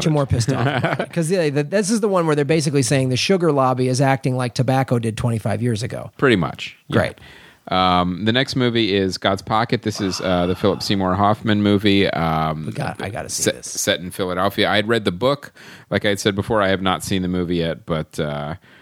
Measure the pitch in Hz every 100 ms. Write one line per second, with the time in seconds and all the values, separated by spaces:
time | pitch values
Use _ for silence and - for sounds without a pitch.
0 | 160 151 135 135 117 135 143 135 165 156
1 | - 175 160 190 156 139 147 196 185 226
2 | 214 185 165 147 143 165 151 139 120 139
3 | 131 127 - 196 165 143 127 127 127 127
4 | 139 135 143 127 123 - 123 131 131 120
5 | 113 107 123 113 110 104 120 107 117 62
6 | - - 131 107 73 - - - - 120
7 | 71 - - - - - - 92 92 90
8 | 90 87 107 120 135 135 123 117 107 98
9 | 95 90 101 98 - 110 117 117 110 -
10 | 98 90 92 90 87 90 101 85 - 101
11 | 92 92 104 107 113 104 101 101 104 98
12 | 95 - 82 80 78 78 76 - - -
13 | 82 - 76 - - 64 - - - 90
14 | 90 - 95 90 98 104 90 101 104 117
15 | 101 90 127 143 - - - - - 98
16 | 107 101 110 98 98 110 95 95 98 85
17 | - 92 90 90 87 87 82 80 - 80
18 | 78 - 78 71 73 80 - -